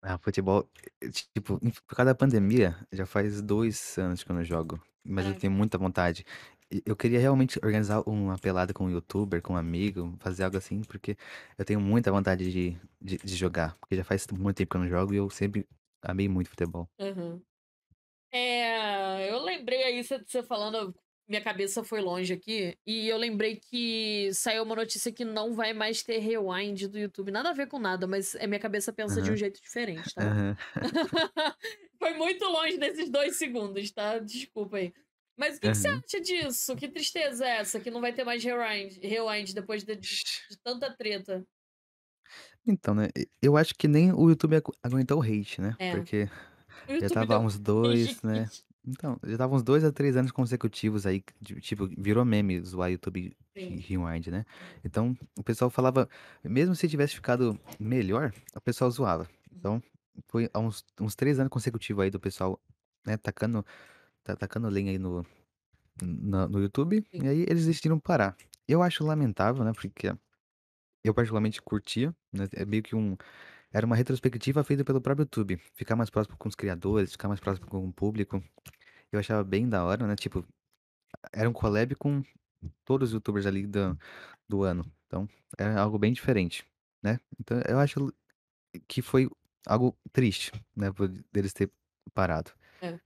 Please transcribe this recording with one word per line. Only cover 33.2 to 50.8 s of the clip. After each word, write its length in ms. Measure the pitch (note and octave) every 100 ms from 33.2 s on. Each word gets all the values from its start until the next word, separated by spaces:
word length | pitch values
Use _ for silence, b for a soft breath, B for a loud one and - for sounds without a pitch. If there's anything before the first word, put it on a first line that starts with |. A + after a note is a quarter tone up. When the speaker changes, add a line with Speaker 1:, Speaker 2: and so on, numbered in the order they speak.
| C#4+ -
Speaker 2:
segundos, 540 | D#4 A#3+ G#3 G3 G3+
tá? 280 | - G#3 A3+
Desculpa 580 | G#3+ A#3 C4+ - G3+ G3+
aí. 160 | F3+ b b _ _ _
Mas 200 | C#4+ D4
o 40 |
que 100 | -
que 60 | G#2+
cê 100 | G2+
Speaker 1:
Aham. 160 | C#5+ -
Speaker 2:
acha 160 | G4+
disso? 540 | E4+ F4+ D4+ B3 - B3+
Que 140 | C#4+
tristeza 560 | D#4 D4 F4 D4+ A#3+ C4
é 120 | A3+
essa, 200 | G#3 A3
que 120 | A#3+
não 100 | A#3
vai 120 | A#3+
ter 100 | A#3+ B3
mais 180 | A#3+
rewind, 560 | A#3 A#3+ A#3 G#3 G3 F#3+
rewind 500 | G3 A3+ A3+ G#3 G3
depois 300 | G3 G3+ G#3+
de, 120 | G#3 G#3
de, 120 | G3
Speaker 1:
Ixi. 320 | - - - -
Speaker 2:
de 80 | -
tanta 280 | - B3 C4+ C4
treta? 500 | G#3+ G3+ G3 F#3 F#3 _ _ _ _ _ _ _ B B B B -
Speaker 1:
Então, 280 | G3 -
né, 140 | G#2 G#2+ -
e, 100 | - _
eu 160 | C3+ D3
acho 160 | D#3+ -
que 120 | D3+
nem 240 | D3 F3+
o 160 | F3+ E3
YouTube 260 | D#3+ D#3+ D#3
agu-, 180 | - -
aguentou 360 | A#2+ C3 B2+ C#3+
o 40 |
hate, 380 | A#2+ G#2+ G2+ -
né? 160 | G2 A#2
Speaker 2:
É. 180 | F#3 F3+
Speaker 1:
Porque 320 | E3+ G#2 G2+ B B B B B B
Speaker 2:
O 60 | C#4+
Speaker 1:
já 100 | G2
Speaker 2:
YouTube 0 |
Speaker 1:
tava 260 | A2 A2+ A2
há 40 |
Speaker 2:
deu 60 | A2+
<laughs> 0 |
Speaker 1:
uns 140 | G2+
dois, 640 | G#2 G#2+ A#2+ A#2+ A2+ -
né? 260 | A2 A2 A2
Speaker 2:
hate. 160 | - _ _ -
Speaker 1:
Então, 320 | C3 D3+ B2 -
já 120 | A2+
tava 180 | B2+ C3+
uns 80 |
dois 200 | A#2 C#3+
a 80 | D#3
três 260 | D3 C#3+ B2+
anos 140 | C3
consecutivos 720 | - B2 B2 A#2 -